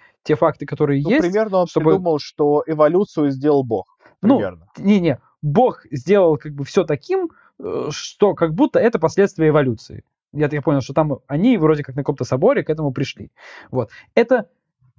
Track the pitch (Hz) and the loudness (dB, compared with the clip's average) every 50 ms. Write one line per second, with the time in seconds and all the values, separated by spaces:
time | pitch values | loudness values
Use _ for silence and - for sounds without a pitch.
0 | _ _ _ _ - - 151 - 175 156 - - 147 - 156 - 156 143 143 139 | _ _ _ _ -4 -2 0 2 2 0 0 -2 -8 -10 -6 -2 -2 0 0 0
1 | 147 170 233 302 185 175 190 208 220 220 190 185 180 - - 160 151 160 156 190 | 0 0 0 0 0 0 0 -2 -2 0 0 -2 -2 -2 -2 0 2 2 2 2
2 | 180 170 156 143 - - - - 151 147 147 147 - 156 160 151 151 151 170 185 | 2 0 -2 -2 -4 -6 -4 -2 0 2 2 0 0 -2 0 2 2 4 4 2
3 | 208 - - 160 147 143 135 131 135 151 143 139 131 120 131 120 - _ _ _ | 0 0 -2 -2 -2 0 -2 -2 0 2 2 2 0 0 -4 -6 -6 _ _ _
4 | _ _ _ _ - 220 277 - 104 92 90 82 _ _ _ - 170 196 214 196 | _ _ _ _ 0 2 2 2 0 -4 -8 -12 _ _ _ -4 0 2 2 2
5 | 170 160 127 - _ _ _ _ - 147 143 202 254 226 - - - - - 131 | 2 0 -2 -2 _ _ _ _ -6 -2 2 2 2 2 0 -4 -10 -12 -12 -6
6 | - 165 202 202 185 165 156 147 - 156 147 139 139 - - 202 170 160 147 - | -2 2 2 4 4 4 2 0 -4 -8 -12 -12 -10 -4 -2 -2 0 0 -2 -6
7 | - - 370 381 359 330 - _ _ _ _ - - - - - - - 151 - | -4 -4 -4 -4 -4 -6 -10 _ _ _ _ -14 -10 -8 -8 -6 -6 -8 -10 -10
8 | - - - - 208 196 175 - 170 160 156 185 294 - - - 190 240 - 156 | -12 -16 -4 0 2 2 2 2 -2 -2 0 2 0 2 2 2 2 2 0 0
9 | 160 156 - 190 202 190 - - 160 156 147 156 143 131 110 110 - - - - | -2 0 0 2 0 0 0 0 2 2 4 4 2 0 -2 -6 -8 -16 -20 -20
10 | - _ _ _ _ _ - 147 151 139 147 147 135 170 147 139 123 - 139 160 | -20 _ _ _ _ _ -6 -4 -4 -4 -4 -4 -2 -2 -2 -2 -2 -2 -2 -2
11 | 156 151 135 - _ - 143 151 196 262 247 185 156 156 156 147 143 - 123 147 | 0 0 -2 -8 _ -8 -4 0 2 2 2 2 2 2 2 0 -2 -8 -8 -8
12 | 139 - 143 - - - 131 135 165 240 285 - - - 156 156 156 143 123 - | -6 -4 -4 -4 -4 -4 -2 0 2 2 0 0 -2 -4 -4 -4 -4 -6 -4 -4
13 | 139 - - - 110 - _ _ - - - - - - - 127 110 - - - | -6 -6 -8 -12 -18 -20 _ _ -20 -20 -20 -20 -16 -8 -6 -6 -6 -6 -8 -18
14 | - _ - 226 233 233 254 233 - - _ _ _ _ _ _ _ _ _ | -20 _ 0 2 2 4 2 0 0 -4 _ _ _ _ _ _ _ _ _